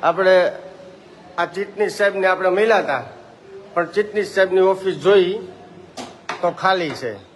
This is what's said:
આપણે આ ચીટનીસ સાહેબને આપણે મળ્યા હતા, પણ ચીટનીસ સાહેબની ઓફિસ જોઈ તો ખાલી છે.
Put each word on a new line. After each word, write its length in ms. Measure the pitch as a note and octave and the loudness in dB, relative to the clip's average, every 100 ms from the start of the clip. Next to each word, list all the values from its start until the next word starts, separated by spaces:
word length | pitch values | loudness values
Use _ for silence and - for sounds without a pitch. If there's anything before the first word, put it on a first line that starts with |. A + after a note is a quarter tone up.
આપણે 340 | D#3 E3+ F#3 F#3 F3 - - - - - - - - - | 0 2 4 4 2 -2 -16 -20 -20 -20 -20 -20 -14 -6
આ 100 | E3+ | -6
ચીટનીસ 460 | D#3+ G3+ G3 G#3 - | -6 -10 -4 -4 0
સાહેબને 300 | G3+ G3 F#3+ | -2 2 0
આપણે 220 | F#3 F#3 | 2 2
મળ્યા 320 | F#3 A3 G#3 | 2 2 2
હતા, 220 | D3+ C3 A2+ - - - - - - | 0 -4 -6 -18 -20 -20 -20 -20 -8
પણ 160 | - E3 | -4 -2
ચીટનીસ 420 | G3+ G#3 G#3 G3 | -2 -2 -2 -4
સાહેબની 340 | G3 F#3+ F#3+ F#3 | 0 2 4 2
ઓફિસ 240 | F#3+ F#3+ D#3 | 2 -2 0
જોઈ 360 | E3 G3+ F3+ G#3+ - - - - - - - - - - | 4 4 4 -2 -10 -18 -20 -20 -20 -16 -16 -16 -14 -4
તો 100 | F3 | -4
ખાલી 440 | D3 F3+ F#3+ E3 | -2 0 0 -2
છે. 180 | A#2+ B2+ G2+ G2 | -6 -10 -10 -18